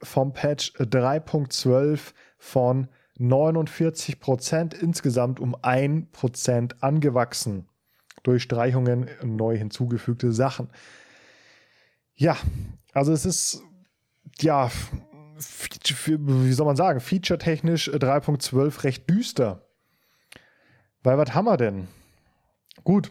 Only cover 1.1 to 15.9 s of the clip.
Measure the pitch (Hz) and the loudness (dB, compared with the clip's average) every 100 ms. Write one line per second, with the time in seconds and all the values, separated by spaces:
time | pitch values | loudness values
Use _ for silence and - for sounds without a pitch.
1.1 | 151 156 156 135 - 127 127 147 147 - | 0 -2 -2 -2 0 4 4 4 0 -6
2.1 | _ _ _ - 131 123 131 131 _ _ | _ _ _ -2 0 2 0 -4 _ _
3.1 | - 123 131 160 165 151 - 165 156 - | -2 2 4 4 2 -2 -2 -2 -2 -8
4.1 | - - 127 - 160 170 - 170 165 139 | -6 -2 -2 0 -2 -2 -4 -4 -2 0
5.1 | 120 123 131 127 - 127 127 143 156 - | 0 0 -2 -6 -4 0 2 2 -2 -4
6.1 | - 127 - - 120 120 - 135 151 143 | -4 -4 -2 0 0 -2 -2 0 2 2
7.1 | 123 120 - 113 98 - _ _ _ _ | 2 0 -4 -6 -8 -12 _ _ _ _
8.1 | - 127 123 123 117 127 127 123 123 123 | -4 0 2 0 -2 0 2 0 0 -4
9.1 | - 120 110 113 113 107 - 123 117 - | -8 -6 -2 -2 -2 -4 -6 -4 -2 -4
10.1 | 120 120 113 135 - 131 - - - - | -2 0 0 0 -2 -12 -16 -20 -20 -20
11.1 | - - _ _ _ _ _ _ _ _ | -20 -20 _ _ _ _ _ _ _ _
12.1 | - 156 139 - - - - _ 139 143 | 0 0 2 -4 -6 -10 -16 _ 0 2
13.1 | 160 185 - - - - - _ _ _ | 2 0 -2 -4 -6 -14 -20 _ _ _
14.1 | _ - - 156 139 123 - - - - | _ -20 -2 2 2 0 -2 -8 -10 -12
15.1 | 151 151 156 - - - - - | -20 -20 -18 -16 -12 -14 -6 -6